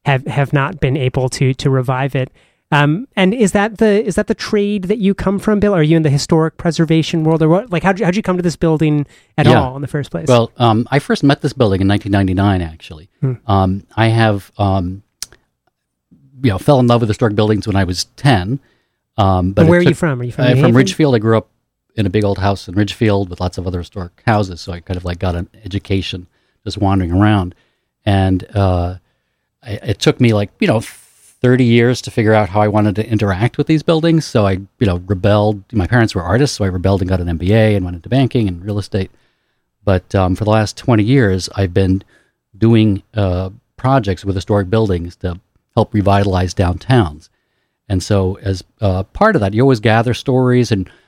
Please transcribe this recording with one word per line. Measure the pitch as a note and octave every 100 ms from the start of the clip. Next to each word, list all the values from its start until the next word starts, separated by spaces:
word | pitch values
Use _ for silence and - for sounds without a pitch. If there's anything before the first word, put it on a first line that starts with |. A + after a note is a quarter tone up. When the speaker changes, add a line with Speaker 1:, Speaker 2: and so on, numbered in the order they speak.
Speaker 1:
have, | - C3+ C#3+
have | C#3 C#3
not | D3 C#3 -
been | C#3 D3
able | B2+ C3 B2+
to, | - C3
to | C3 C#3+
revive | C3 B2 B2+ C#3
it. | C3+ B2+ _ _ _ -
Um, | D3 D3 D#3+ C4+ -
and | F#3
is | B3 G3
that | G#3 G#3+ G3+
the, | A3 G3+
is | A3+
that | F3+ G#3+
the |
trade | G#3+ - G#3+ G3+ G#3
that | F3+ A3+
you | G3
come | F#3+ F#3+ G3
from, | A3 G#3
Bill? | G#3
Are | F#3+
you | D3+ E3
in |
the | D#3
historic | C#3 - E3 D#3+ -
preservation | F3 D#3 D#3+ D#3+ D3+ E3+
world, | D#3 D#3+
or | D#3
what? | F3+ B3+
Like, | F3
how'd | F#3 F#3+
you, | F#3
how'd |
you | F#3
come | G3 F3+
to |
this | F3 -
building | E3 D#3 D#3 D3 C#3 _ _ -
at |
Speaker 2:
Yeah. | D3 A#2
Speaker 1:
all | B2+ C3+
in |
the | C#3
first | D3 C3
place? | E3 D#3
Speaker 2:
Well, | A#2+ A2+ -
um, | A#2+ A2 B2
I | C#3
first | - A3+
met | C#3+ -
this | D3
building | - G#2+ F#2+
in | G2
nineteen | G2+ G#2
ninety-nine, | G2 F#2+ F#2 G2 F#2
actually. | E2+ E2 - D#2 F2+ _
Speaker 1:
Hmm. | C3+ B2 -
Speaker 2:
Um, | G2 F#2+ G2 - -
I | A2+
have, | A2+ A2 G2+ - -
um, | G2+ F#2+ F2+ F#2+ - _ - _ _ _ _ _ _ _ _ _ _ C3
you | B2+
know, | F#2+
fell | - C#3
in | B2
love | A#2+
with | A2+
historic | G#2 A2+
buildings | G#2 G#2+ G#2+ G#2+
when |
I | F#2+
was | F2+ F2+ - -
ten. | C#3 G#2+ F2+ C#3 _ _ _ _ _ -
Um, | G2 F#2 F2+
but | G2
Speaker 1:
And | E3
where | F3
Speaker 2:
it |
Speaker 1:
are |
you | F3
Speaker 2:
took | D#3+
Speaker 1:
from? | E3+ B2+
Are |
you | A#2+
from | -
Speaker 2:
I'm | B2
Speaker 1:
New | B2
Speaker 2:
from | C3
Speaker 1:
Haven? | A#2+
Speaker 2:
Ridgefield. | C3 - D3+ A#2+
I |
grew | A2 A2+
up | - _ _ _ _ -
in | G2
a |
big | G#2+
old | G2+ F#2
house | G2 G2 -
in | F#2
Ridgefield | G2+ - A2 G2 F#2
with | F2+
lots | F2+ -
of | F#2
other | F2+
historic | E2+ G2+ F2 _
houses, | - G#2+ F#2+ F2
so | -
I | F2
kind | - F2+
of, |
like, | F2 F2
got | F#2
an | F2 - _
education | G2+ G2+ - G2 - F#2+ F2+ _ _ _
just | G#2+ G2
wandering | G2 G2 E2+
around. | F2+ G#2+ G#2 F2 - _ _ _ _ G#2+
And, | G2 F#2+ F#2 -
uh, | G#2 F#2+ F2+ F2 F#2 _ _ _ _ _ _
I, | - G#2
it | - -
took | - -
me, | A#2+
like, | G#2 G2+ -
you | G3
know, | A2+ - - _ _ _ _
thirty | B2 B2+
years | A#2+ A#2 A#2+ B2
to | -
figure | - G#2+
out | G#2+ G2+
how | G2+
I | G#2
wanted | G#2 G#2 F#2+
to | G#2+
interact | G#2+ G#2 F#2 A#2+ -
with | D3
these | D#3+
buildings. | - E3 E3 E3 -
So | A#2 G2+
I, |
you | F#2+ G2 - G#2
know, | F2+ F#2
rebelled. | F#2+ G2+ G#2 G#2+ G#2 -
My | A2 F2
parents | A#2+ A2+
were | G2
artists, | F2 A2+ C#3+ -
so |
I | G2
rebelled | F2+ F#2 G2
and | F2+
got | F#2
an | F2
M | E2
B | F2
A | A2 A2
and | G2+
went | F2+
into | F2 F2+
banking | B2+ B2+ B2+ G#2
and | F2
real | G2 G#2
estate. | - F#2+ F#2+ _ _ _ _ _ _ _
But, | G2 F#2 -
um, | G2+ F#2
for | F#2
the | G2+
last | A2 G#2 -
twenty | - A2+
years, | G#2 C#3 G#2+ F#2+ - -
I've | F#2+
been | F2+ F#2 F#2+ - _ _ _ _ G2
doing, | A2 A#2 G#2+ F#2+ -
uh, | A2 G2 F2+ F#2 G#2+ _ -
projects | B2+ C3+ G2+ F2+
with | G2+
historic | F#2+ - G#2 F#2
buildings | A2 A2 F2+ E2+ -
to | F2+ F2 _ _ _
help | - G#2+
revitalize | G#2+ G2+ G2+ G2+ F2+ F#2
downtowns. | - F2+ E2+ - B2+ F2 D2+ - _ _ _ _ _ -
And | F#2+
so | - G2+ F#2 G2
as, | G2+ F#2 - -
uh, | G2+ F#2
part | G2 - G#3+
of | F3
that, | G2
you | G#2+
always | C3+ A#2+
gather | A2+ A2 A#2
stories | A#2 - B2+ B2+ B2 A#2
and, | G2+ F2+ _